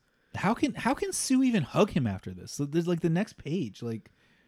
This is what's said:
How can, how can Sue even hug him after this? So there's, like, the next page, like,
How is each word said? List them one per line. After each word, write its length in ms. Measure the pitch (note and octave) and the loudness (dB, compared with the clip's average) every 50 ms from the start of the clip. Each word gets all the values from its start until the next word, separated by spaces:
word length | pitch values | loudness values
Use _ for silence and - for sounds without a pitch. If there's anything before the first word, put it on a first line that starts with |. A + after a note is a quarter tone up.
| _ _ _ _ _ _ - | _ _ _ _ _ _ -8
How 220 | - - F#3 A#3 | -2 0 0 2
can, 180 | - - C#4 - | 2 0 -2 -2
how 220 | - - A3+ C#4 | -2 0 0 0
can 180 | - G4+ G4 F#4 | 0 -2 -4 -4
Sue 300 | - - - C4 B3+ C4+ | -4 0 2 4 4 4
even 180 | B3+ A#3 G3+ | 4 4 2
hug 300 | C3+ - - D#3 G#3 G3+ | 0 2 4 2 2 4
him 160 | - E3+ B2+ G#2+ | 4 0 0 0
after 240 | F#2+ F#2 - F#2 | -2 -4 -8 -10
this? 200 | F#2 F2+ - - - | -12 -12 -14 -12 -6
So 120 | - C#3+ | -6 -6
there's, 220 | C#3+ C#3+ E3+ E3+ F3 | 0 0 0 2 2
like, 140 | F3+ D#3+ | 0 0
the 80 | F3 E3+ | 2 2
next 280 | D#3+ F3 - - - - | 2 2 0 -2 -6 -12
page, 460 | - D3 D#3 G3 D3 G#2+ G2 - A#2+ | -8 -4 -4 -4 -4 -6 -8 -8 -8
like, 260 | A#2 A2+ G#2+ - - _ _ _ _ _ _ _ | -6 -6 -6 -10 -14 _ _ _ _ _ _ _